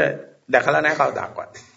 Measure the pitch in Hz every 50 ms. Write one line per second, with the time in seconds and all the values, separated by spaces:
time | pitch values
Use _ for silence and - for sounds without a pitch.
0 | 151 143 - - - - - _ _ - 131 123 - - - 156 156 151 156 -
1 | 143 131 - - - - - - - - - - - - _